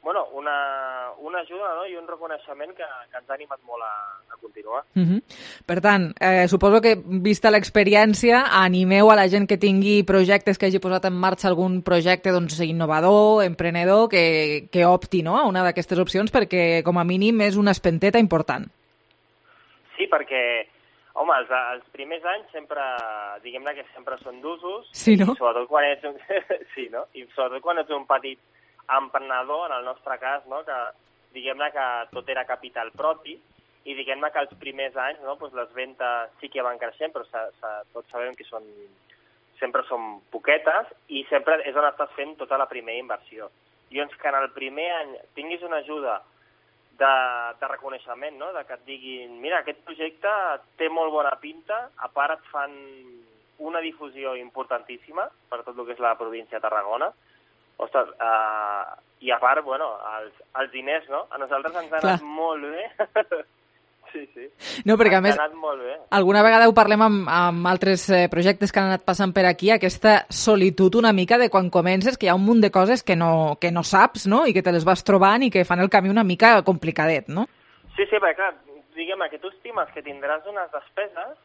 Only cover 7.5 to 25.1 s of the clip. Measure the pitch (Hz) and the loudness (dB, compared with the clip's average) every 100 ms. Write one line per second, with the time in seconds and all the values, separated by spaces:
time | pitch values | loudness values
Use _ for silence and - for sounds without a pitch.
7.5 | 214 185 214 196 208 214 208 240 240 269 | 4 4 2 6 6 6 4 4 4 4
8.5 | 190 185 180 185 196 214 214 190 202 202 | 4 4 2 4 6 8 8 6 2 2
9.5 | 196 208 196 196 208 185 190 180 202 208 | 2 2 2 4 2 4 4 6 4 2
10.5 | 190 196 190 190 185 190 180 190 185 196 | 0 0 0 -2 -2 -2 0 -2 0 -2
11.5 | 170 185 185 175 180 170 180 196 180 170 | 0 0 -2 0 2 2 0 2 0 0
12.5 | 156 165 165 160 156 175 208 214 214 190 | -4 -4 -2 0 2 6 6 8 6 2
13.5 | 165 170 170 175 202 226 190 165 160 151 | 0 -2 0 4 4 4 4 4 2 0
14.5 | 151 - 180 170 180 - 180 160 220 277 | -2 -2 2 4 4 2 -2 0 0 0
15.5 | 185 180 175 165 180 180 190 214 262 208 | 0 0 -2 -2 -2 0 0 0 0 2
16.5 | 185 170 165 160 175 170 180 208 226 208 | 0 2 2 2 0 0 2 2 2 2
17.5 | 196 202 185 185 165 196 233 214 165 - | 2 2 2 0 2 2 4 4 2 0
18.5 | 127 - _ _ _ _ _ _ _ _ | -6 -8 _ _ _ _ _ _ _ _
19.5 | _ _ _ _ - 196 156 135 131 120 | _ _ _ _ -8 -2 -2 -2 -4 -2
20.5 | 117 110 _ _ _ _ - 160 143 120 | -4 -8 _ _ _ _ -6 0 0 0
21.5 | 127 123 127 _ - 139 165 170 202 208 | -4 -4 -10 _ -18 -12 -10 -8 -8 -10
22.5 | 160 147 147 135 123 113 107 101 104 120 | -18 -12 -8 -8 -8 -10 -12 -12 -14 -16
23.5 | 127 139 143 135 - 127 131 135 127 147 | -12 -12 -12 -16 -16 -14 -14 -16 -14 -14
24.5 | 170 180 202 - - 220 | -12 -12 -14 -16 -4 2